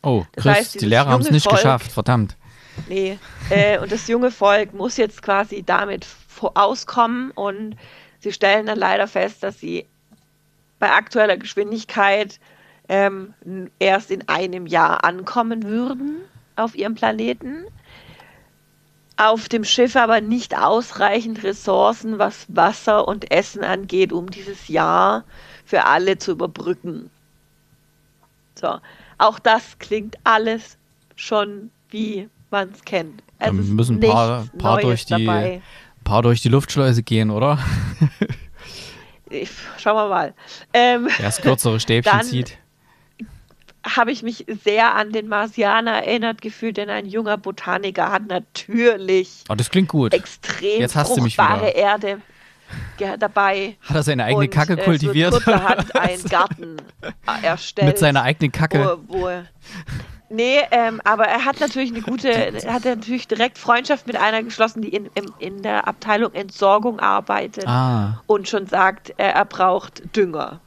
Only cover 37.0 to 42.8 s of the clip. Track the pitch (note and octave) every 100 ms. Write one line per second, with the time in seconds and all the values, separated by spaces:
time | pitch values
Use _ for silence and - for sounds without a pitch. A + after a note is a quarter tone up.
37 | A2+ A2+ G#2+ G#2+ C3 D3 - - - -
38 | D3+ - - - - - - - - -
39 | - - - C#3 - - - - - G#3+
40 | G#3+ F3+ D3+ - - - - A#3+ B3 A#3+
41 | A#3+ - G2+ - - C3 B2 A2 - A#2
42 | A#2 G#2 A#3 B2+ A#2+ - _ _